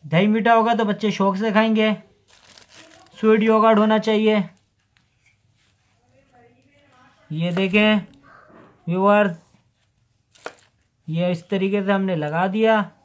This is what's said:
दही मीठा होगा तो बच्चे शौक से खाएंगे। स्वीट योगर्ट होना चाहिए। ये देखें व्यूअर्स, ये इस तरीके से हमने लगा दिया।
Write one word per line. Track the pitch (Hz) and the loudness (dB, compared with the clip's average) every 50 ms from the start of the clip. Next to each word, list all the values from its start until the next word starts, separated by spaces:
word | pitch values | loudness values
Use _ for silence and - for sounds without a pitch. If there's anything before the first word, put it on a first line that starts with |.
| _ | _
दही | 147 147 170 196 214 | -2 -2 0 2 2
मीठा | 214 226 202 233 233 | 0 0 2 2 2
होगा | 226 220 226 240 | 4 2 0 0
तो | 214 226 | 0 0
बच्चे | 202 208 - - 214 | -2 -2 -2 -2 -4
शौक | - - 196 196 190 190 | -2 0 -2 -2 -2 -2
से | 214 226 | -4 -2
खाएंगे। | 196 214 220 226 220 214 214 220 208 - - _ _ _ _ _ _ _ _ _ - - - _ _ - - - - - - _ _ - | 0 0 0 2 0 0 0 0 -2 -4 -8 _ _ _ _ _ _ _ _ _ -20 -20 -20 _ _ -20 -20 -20 -20 -20 -20 _ _ -2
स्वीट | - 220 220 220 208 | 2 2 2 4 4
योगर्ट | 226 220 220 220 226 226 202 | 2 2 4 4 4 4 4
होना | 214 214 220 220 | 4 2 0 0
चाहिए। | 214 220 220 214 220 214 214 208 185 165 _ _ _ _ _ _ _ _ _ _ _ _ _ _ _ _ _ _ _ _ _ _ _ _ _ _ _ _ _ _ _ _ _ 262 269 _ 254 247 240 233 247 247 262 _ _ _ _ _ _ _ _ _ _ _ _ _ | 0 0 -2 0 2 2 0 0 -2 -4 _ _ _ _ _ _ _ _ _ _ _ _ _ _ _ _ _ _ _ _ _ _ _ _ _ _ _ _ _ _ _ _ _ _ _ _ _ _ _ _ _ _ _ _ _ _ _ _ _ _ _ _ _ _ _ _
ये | 151 156 165 175 175 | -8 -6 -6 -4 -4
देखें | 180 196 190 180 208 214 214 214 208 - - - _ _ - - - - _ - - - - _ _ _ 165 | -4 -4 0 0 2 2 2 0 0 -2 -6 -20 _ _ -20 -20 -20 -20 _ -20 -20 -20 -20 _ _ _ -6
व्यूअर्स, | 170 185 190 202 202 208 208 196 170 165 _ _ _ _ _ _ _ _ _ _ _ _ _ _ _ _ _ _ _ - _ - - _ _ _ _ _ _ _ _ _ _ - | -4 0 2 2 2 2 2 0 -4 -8 _ _ _ _ _ _ _ _ _ _ _ _ _ _ _ _ _ _ _ -20 _ -20 -20 _ _ _ _ _ _ _ _ _ _ -10
ये | 156 165 175 180 | -6 -4 -4 -4
इस | 180 170 - _ | -4 -6 -6 _
तरीके | 208 190 185 196 196 202 196 | -4 -4 -2 -2 -2 -2 -2
से | 190 | -2
हमने | 202 196 190 190 180 | -2 -2 -2 -2 -4
लगा | 156 151 147 151 165 185 196 | -4 -4 -4 -4 -4 -4 -2
दिया। | 190 214 220 220 220 214 202 - _ _ _ | -2 0 2 2 2 2 0 -4 _ _ _